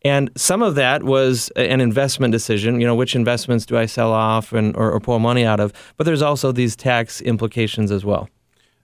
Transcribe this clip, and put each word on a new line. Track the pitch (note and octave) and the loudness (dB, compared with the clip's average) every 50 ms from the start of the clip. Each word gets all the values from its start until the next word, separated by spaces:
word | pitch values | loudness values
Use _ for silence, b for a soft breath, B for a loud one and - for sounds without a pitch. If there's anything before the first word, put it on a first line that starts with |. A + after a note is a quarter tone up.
And | - C#3+ C#3 C#3+ C#3 - - | -2 0 2 2 0 -2 -4
some | - - - F3+ A3 A#3 | -4 -2 0 0 2 0
of | G3 C#3+ | 0 2
that | C#3+ C3 B2+ C#3 D3+ - | 2 2 2 0 0 0
was | C3 C3+ C3+ C3+ C3 B2+ A2+ - - - | 2 2 4 4 2 0 0 -4 -4 -2
a-, | - B2+ F2+ | -2 0 2
an | C3 C3 | 2 2
investment | B2 A#2 G#2+ C3+ C#3 C3 - - C3 A#2 | 2 2 2 2 0 0 0 0 0 0
decision. | A2+ A2+ - - A2 G2+ G#2+ A#2 B2 A#2+ | 0 0 0 0 -2 0 0 0 0 0
You | A#2 | 0
know, | A#2+ A#2 | 0 2
which | A#2 B2+ - - | 0 0 0 0
investments | B2 A2+ A#2+ A#2+ A2+ - - A#2+ A2 - | 0 0 0 0 -2 -2 -2 -2 -2 -2
do | - A#2+ | 0 0
I | A#2 A2+ | 0 0
sell | A2 - B2 A2+ A2+ A2 | -2 -2 -2 0 2 2
off | A2 A2 A2 A2 A2+ G#2+ - | 2 2 2 0 0 -2 -2
and, | A#2+ A2+ G#2+ G#2+ - | -2 0 0 0 0
or, | - A2+ G#2+ | 0 -2 0
or | E2+ A2 | 0 -2
pull | - B2 A#2+ A2 | -2 -2 0 0
money | A2+ A#2 B2 B2 A#2 | 2 2 2 2 2
out | A2 G#2+ G#2 | 2 2 2
of? | G#2 G#2 B B B B B | 0 -2 B B B B B
But | - D#3 | -2 0
there's | E3+ D#3+ C#3 D3+ | 0 0 2 0
also | D3 D3 C3 - C3 | 0 0 0 -2 -2
these | B2 B2+ B2 A2+ - | 0 0 0 -2 -2
tax | - - C3 B2 A#2 A#2 - - - | -2 -2 0 0 0 -2 -4 -8 -6
implications | - A#2+ A2+ G2+ A#2 G#2 - A#2+ A2+ G#2 - A2+ G#2+ G2+ | -2 -2 -2 -2 -2 -4 -2 -2 -2 -2 -2 -2 -2 0
as | G#2 F#2+ G2+ | -2 -2 0
well. | G2+ G2+ - G2+ - _ _ _ _ _ _ _ _ _ _ | -2 -2 -2 -4 -8 _ _ _ _ _ _ _ _ _ _